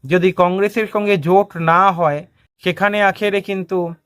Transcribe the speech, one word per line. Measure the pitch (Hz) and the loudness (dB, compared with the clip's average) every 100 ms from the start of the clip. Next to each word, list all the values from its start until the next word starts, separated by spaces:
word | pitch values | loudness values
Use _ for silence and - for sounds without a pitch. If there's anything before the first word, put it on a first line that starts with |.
যদি | 135 180 185 | 0 0 0
কংগ্রেসের | 180 180 185 202 208 214 | 2 0 2 -2 -2 -4
সঙ্গে | 214 208 202 | -4 0 0
জোট | 147 190 202 170 165 | 2 2 2 -2 2
না | 170 196 | 4 4
হয় | 170 165 147 175 _ _ _ | 2 -2 -2 -10 _ _ _
সেখানে | 180 175 202 208 | -6 -2 -2 2
আখেরে | 202 190 208 196 | 0 0 -2 -2
কিন্তু | 190 196 180 185 170 170 | -4 -8 -4 -4 -4 -10